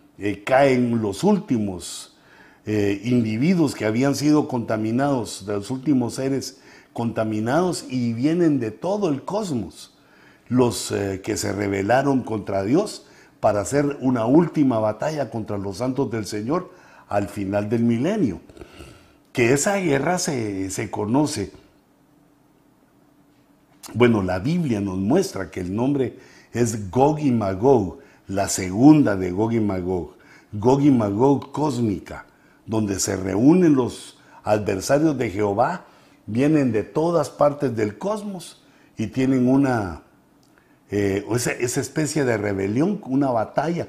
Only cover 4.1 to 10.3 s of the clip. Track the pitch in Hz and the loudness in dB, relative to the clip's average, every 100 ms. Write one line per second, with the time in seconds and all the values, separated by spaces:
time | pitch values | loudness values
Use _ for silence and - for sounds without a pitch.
4.1 | 139 147 151 147 123 107 110 110 120 143 | 2 2 2 2 -4 -2 -2 0 0 0
5.1 | 131 98 - 98 104 101 131 143 131 117 | -2 -4 -10 -6 -6 -4 -6 0 2 0
6.1 | 123 135 135 - - - - _ - 117 | -4 -4 -4 -6 -16 -20 -20 _ -4 -4
7.1 | 113 110 107 113 147 185 151 - 127 120 | -2 -2 -2 0 0 0 -4 -6 -4 -2
8.1 | 113 143 175 165 139 110 - 170 208 185 | 0 0 2 2 2 -2 -6 -4 -2 -2
9.1 | 135 - 202 196 123 85 - - _ _ | -2 -4 -6 -2 -4 -6 -12 -20 _ _
10.1 | _ - | _ -20